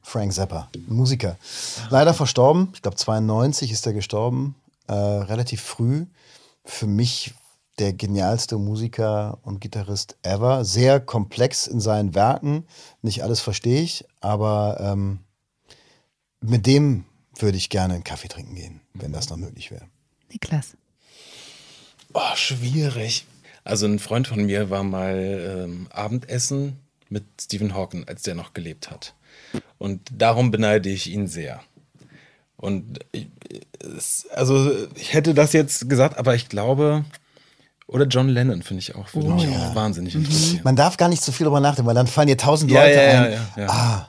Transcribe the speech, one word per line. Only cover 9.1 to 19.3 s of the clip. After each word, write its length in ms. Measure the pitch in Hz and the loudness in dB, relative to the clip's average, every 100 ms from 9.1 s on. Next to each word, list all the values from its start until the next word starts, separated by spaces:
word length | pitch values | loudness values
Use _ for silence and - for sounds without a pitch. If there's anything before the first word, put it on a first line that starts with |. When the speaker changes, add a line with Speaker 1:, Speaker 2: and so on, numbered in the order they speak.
| 104 104 104 | -2 -4 -10
Speaker 1:
und 180 | - 98 | -12 -12
Gitarrist 560 | 104 107 98 101 - - | -10 -10 -6 -8 -8 -10
ever. 420 | 87 98 120 131 110 | -6 0 2 2 0
Sehr 340 | 95 127 139 | 2 4 4
komplex 680 | 131 117 101 - 123 - - | 2 -4 -4 -2 -2 -2 -4
in 120 | 123 | -2
seinen 340 | 104 107 101 85 | 0 0 0 2
Werken. 500 | 110 143 147 147 165 - - _ | 2 2 -2 -4 -6 -20 -20 _
Nicht 200 | 113 110 | -6 -4
alles 180 | 107 113 | -4 -4
verstehe 400 | - 101 117 131 | -4 -4 0 0
ich, 240 | 170 - - _ | 0 -6 -14 _
aber, 560 | 101 104 107 107 104 101 | -4 0 0 0 -2 -2
ähm, 380 | 98 101 98 98 - _ _ _ _ - _ _ _ _ _ _ | -4 -2 -2 -6 -12 _ _ _ _ -20 _ _ _ _ _ _
mit 240 | 110 120 104 | 0 2 4
dem 400 | 139 147 113 - _ _ - | 4 4 2 -4 _ _ -4
würde 200 | 107 95 | -2 -2
ich 120 | - | -2
gerne 240 | 101 92 | -2 -2
einen 100 | 87 | -2
Kaffee 240 | - - 92 | -8 -14 -14
trinken 280 | - - 92 | -16 -16 -16
gehen, 260 | 85 80 _ 95 | -16 -20 _ -14
wenn 180 | 76 | -10
das 160 | 76 | -8
noch 80 | - | -8